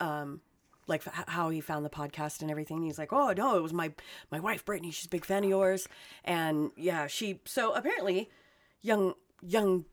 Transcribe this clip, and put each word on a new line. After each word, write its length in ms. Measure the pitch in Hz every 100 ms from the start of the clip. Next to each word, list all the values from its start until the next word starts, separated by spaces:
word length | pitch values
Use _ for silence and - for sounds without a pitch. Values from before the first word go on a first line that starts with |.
um, 400 | 156 147 143 143 _ _ _ _ -
like, 180 | 156 -
f-, 180 | 170 -
how 220 | 170 165
he 100 | 160
found 240 | 147 151
the 60 | 147
podcast 520 | 156 147 - 151 -
and 80 | 156
everything. 320 | 151 151 160
He's 160 | 165 151
like, 140 | 151
"Oh, 200 | 262 262 185
no, 200 | 254 196
it 60 |
was 100 | 160
my, 200 | 170 165 - - - -
my 80 | 156
wife, 240 | 202 202
Brittany. 260 | - 196 170
She's 140 | 151 -
a 20 |
big 160 | 175
fan 180 | - 196
of 60 | 196
yours." 360 | 190 190 190 - - - -
And, 460 | - 170 160 151 151 -
yeah, 300 | 175 165 143
she, 320 | - 214 190
so 280 | - 262 226
apparently, 540 | 247 277 466 202 185 220 - _ _ _ _
young, 320 | 208 214 190 - _ _
young, 420 | 180 220 202 180 -